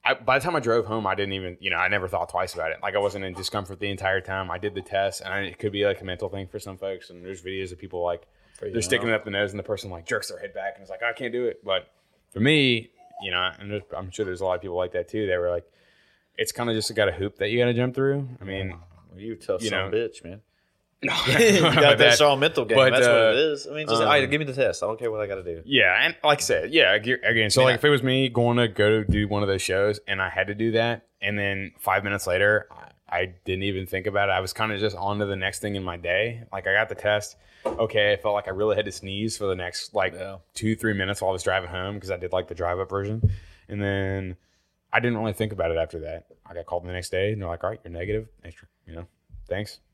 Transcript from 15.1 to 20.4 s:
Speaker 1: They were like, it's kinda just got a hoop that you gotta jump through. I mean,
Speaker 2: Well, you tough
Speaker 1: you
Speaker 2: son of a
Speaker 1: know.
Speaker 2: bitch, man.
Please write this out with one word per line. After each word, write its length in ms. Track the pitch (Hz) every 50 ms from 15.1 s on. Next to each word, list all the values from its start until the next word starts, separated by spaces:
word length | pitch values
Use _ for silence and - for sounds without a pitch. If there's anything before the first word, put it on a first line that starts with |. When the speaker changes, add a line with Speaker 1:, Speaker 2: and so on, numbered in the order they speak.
| - 107 107 95
Speaker 1:
They 80 | 90
were 140 | 90 87 87
like, 140 | 87 87 - _ _ _ _ _ _ _ _ _ _ _ _ _ _
it's 140 | - 113 -
kinda 240 | - - 120 117 113
just 180 | 110 104 - -
got 120 | 110 104 95
a 40 |
hoop 240 | 85 87 95 104 -
that 140 | _ 98 104
you 80 | 117 120
gotta 140 | 123 123 120
jump 200 | 120 123 127 131
through. 340 | 135 135 139 139 143 139 127 123 -
I 40 | 95
mean, 260 | 98 98 95 95 95 85 85 85 - - - - -
Speaker 2:
Well, 100 | 87 92
you 160 | 101 113 110
tough 260 | - - - 98 90
Speaker 1:
you 60 | 110 107
Speaker 2:
son 140 | 98 92 95
of 60 | 98
a 40 | 104
Speaker 1:
know. 0 | 110 117 107
Speaker 2:
bitch, 160 | - - -
man. 160 | 85 92 107